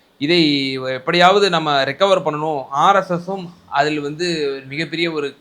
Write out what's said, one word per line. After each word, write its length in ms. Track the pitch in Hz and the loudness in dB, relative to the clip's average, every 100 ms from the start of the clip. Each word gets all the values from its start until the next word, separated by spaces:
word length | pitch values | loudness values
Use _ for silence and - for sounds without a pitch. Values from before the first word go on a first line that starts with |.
| _ _ | _ _
இதை 200 | 143 175 151 143 135 131 131 | 0 2 2 2 -2 -4 -6
எப்படியாவது 560 | 131 160 175 180 202 196 | -4 -2 4 6 6 2
நம்ம 340 | 170 156 143 | 2 0 0
ரெக்கவர் 400 | 135 135 196 185 | 0 0 2 2
பண்ணணும். 420 | 156 151 160 143 127 | 0 -4 -4 -6 -4
ஆர் 260 | 139 175 196 | 2 4 2
எஸ் 180 | 185 | 0
எஸும் 320 | 175 175 196 175 - - | -6 -6 -10 -10 -18 -6
அதில் 300 | 143 151 151 | -2 0 -2
வந்து 280 | 143 151 175 160 143 135 131 | -6 -6 -4 -4 -4 -6 -10
மிகப்பெரிய 440 | 143 160 165 170 | -8 -6 -4 -4
ஒரு, 240 | 156 143 - | -4 -6 -10